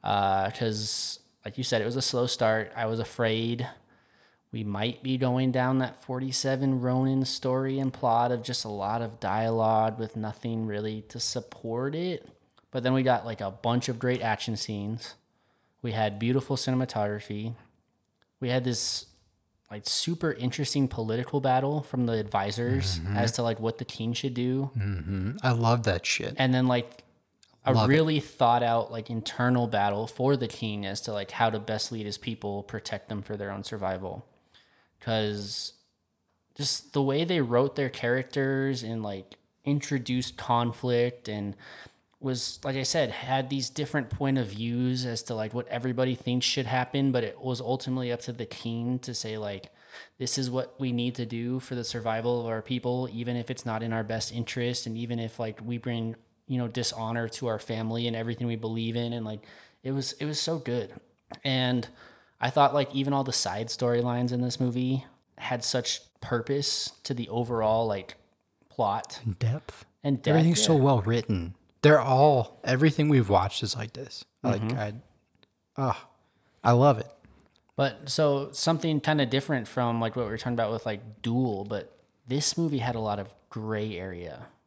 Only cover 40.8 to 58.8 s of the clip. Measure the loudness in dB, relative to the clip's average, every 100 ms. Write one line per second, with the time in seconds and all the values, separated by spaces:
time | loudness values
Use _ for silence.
40.8 | 0 2 2 0 -8 -6 -6 -8 -16 -20
41.8 | -20 _ _ _ -4 -2 -4 -6 -6 -2
42.8 | 0 2 0 -2 -2 -2 0 -4 -4 -4
43.8 | -2 -2 -2 -2 0 2 0 -4 -4 0
44.8 | 0 0 -2 -4 -4 -4 -4 -4 -4 -4
45.8 | -2 0 0 0 0 0 0 0 0 0
46.8 | 0 2 2 2 0 -4 -6 -4 -2 -4
47.8 | -2 -4 -2 -4 -6 -8 -10 -8 -6 -4
48.8 | -2 -4 -4 -6 -6 -6 -6 -8 -12 _
49.8 | -20 -20 -20 _ -2 0 0 -2 -4 -4
50.8 | -2 0 -2 -2 -6 -4 -4 -4 -4 -6
51.8 | -4 -4 -2 0 0 0 0 -4 -2 -4
52.8 | -2 -2 -2 -4 -4 -4 -4 -6 -4 -4
53.8 | -2 -2 -2 -4 -4 -4 -6 -2 -2 -2
54.8 | -6 -6 -4 -4 -6 -6 -6 -6 -6 -6
55.8 | -4 -4 -4 -6 _ _ _ -2 -2 -2
56.8 | -4 -2 -4 -2 -2 -4 -4 -4 -4 -4
57.8 | -2 -2 -2 -2 -4 -2 -2 -2 -4 -4